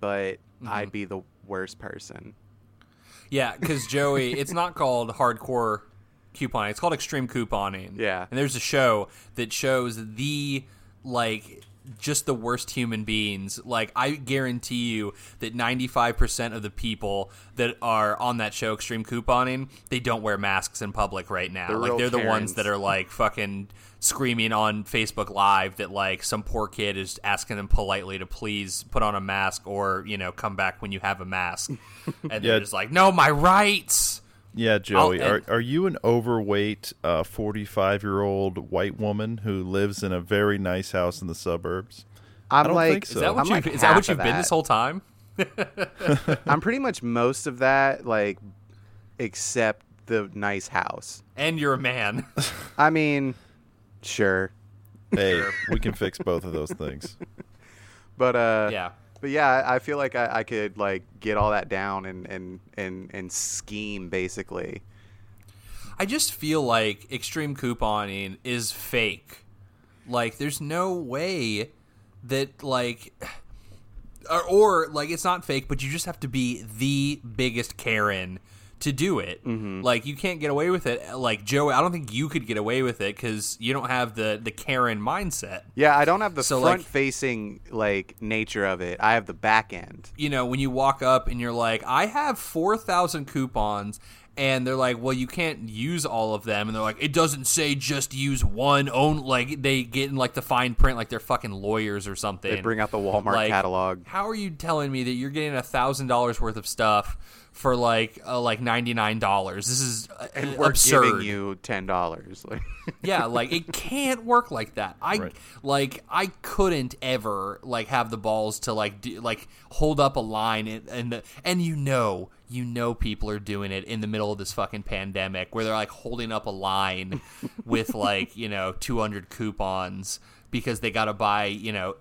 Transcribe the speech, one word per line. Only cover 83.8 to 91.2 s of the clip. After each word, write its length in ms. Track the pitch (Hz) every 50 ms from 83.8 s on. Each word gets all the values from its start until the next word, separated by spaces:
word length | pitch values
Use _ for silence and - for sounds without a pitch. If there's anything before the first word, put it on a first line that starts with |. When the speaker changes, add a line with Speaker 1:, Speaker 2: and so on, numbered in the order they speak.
| 120 123
Speaker 2:
have 280 | 127 127 123 117 107
the, 240 | 113 110 107 107 107 113
the 80 | 113
Karen 480 | 107 - - - 135 127 123 120 113 104
mindset. 640 | 104 120 156 190 208 175 147 - - 98 95 - - - -
Speaker 1:
Yeah, 200 | 127 143 151 147
I 80 | 143 147
don't 160 | 151 175 196
have 140 | 214 202 170
the 80 | 143 127
Speaker 2:
So, 160 | - 143 127
like 200 | 127 - 180 185
Speaker 1:
front-facing, 800 | 160 - - 143 139 135 131 - - 131 120 113 107 104 101 - - -
like, 460 | - 113 110 104 101 98 92 - - -
nature 440 | 113 107 110 110 110 - - 107 98
of 140 | 95 95 90
it. 180 | 90 90 87 -
I 140 | 107 107 113
have 120 | 117 101
the 80 | 95 92
back 380 | - - 110 110 110 107 - 101
end. 380 | 90 85 - - - - - -
Speaker 2:
You 140 | - 147 147
know, 160 | 143 131 127
when 120 | 123 127 135
you 100 | 139 135
walk 300 | 127 127 131 135 135 -
up 280 | 135 127 131 127